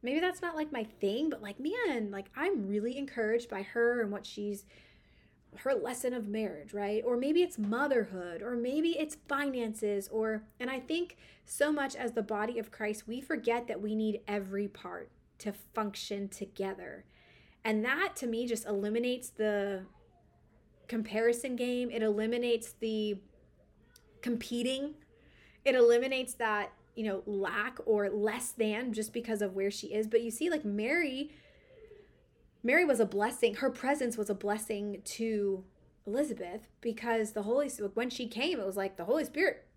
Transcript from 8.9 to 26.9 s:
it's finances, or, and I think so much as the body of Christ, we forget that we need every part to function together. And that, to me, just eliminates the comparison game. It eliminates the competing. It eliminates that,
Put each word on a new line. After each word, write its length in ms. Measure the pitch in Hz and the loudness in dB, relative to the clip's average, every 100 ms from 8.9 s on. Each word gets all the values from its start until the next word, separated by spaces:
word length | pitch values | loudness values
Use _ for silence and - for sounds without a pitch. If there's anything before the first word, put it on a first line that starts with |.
| 330 | 2
it's 200 | 302 - - | -2 -6 -4
finances, 800 | 277 285 254 226 220 208 202 196 | -2 0 0 -2 -2 0 0 -2
or, 380 | 220 220 214 214 _ | -2 0 -2 -6 _
and 120 | 247 | -6
I 100 | 262 | -4
think 380 | 262 320 349 - - - | -2 -2 -2 -6 -20 -20
so 280 | - - 285 | -14 2 4
much 240 | 302 269 - | 4 0 -2
as 160 | 240 | -4
the 100 | 226 | -2
body 340 | 208 214 214 240 | -2 0 0 -2
of 120 | 220 | -6
Christ, 380 | - 214 214 - | -4 -4 -4 -4
we 100 | 240 | -8
forget 480 | 269 302 226 233 240 | -4 -2 2 0 0
that 140 | 220 | -4
we 120 | 208 | -2
need 280 | 214 220 214 - | 0 2 0 -2
every 440 | 208 190 196 202 | -4 -2 -4 -4
part 420 | 202 180 180 160 - _ _ | -6 -10 -10 -12 -18 _ _
to 120 | 220 | -8
function 800 | 202 - - 214 196 - 202 196 | -8 -8 -4 -4 -4 -6 -6 -6
together. 720 | - 196 - 190 190 175 - - - - - - _ | -8 -12 -6 -6 -4 -10 -14 -18 -20 -20 -20 -20 _
And 200 | 226 214 | 0 2
that, 320 | 233 285 392 - | 2 2 0 -2
to 100 | 240 | -2
me, 200 | 226 247 | -2 0
just 180 | 220 - | -2 -2
eliminates 640 | 202 202 220 247 247 - | -2 0 0 0 -2 -6
the 560 | - 214 208 202 190 190 - - _ _ _ _ _ _ _ - | -2 0 2 0 -4 -8 -20 -20 _ _ _ _ _ _ _ -6
comparison 680 | 226 220 208 226 240 262 247 | -4 -2 2 4 4 0 -2
game. 340 | 247 247 247 | 0 0 0
It 100 | 233 | 0
eliminates 680 | 220 208 220 240 240 233 226 | 2 2 2 2 2 2 0
the 460 | - 226 220 214 202 - - - _ _ _ - - _ - | -6 -2 0 0 -2 -8 -20 -20 _ _ _ -20 -20 _ -10
competing. 760 | - 233 - 240 240 262 285 302 - - - - - - - | -4 -2 -2 -2 0 0 -4 -8 -20 -20 -20 -20 -20 -2 2
It 100 | 254 | 8
eliminates 580 | 240 240 262 262 262 - | 10 8 6 0 -2 0
that, 360 | 226 214 196 - - | 2 2 0 -8 -18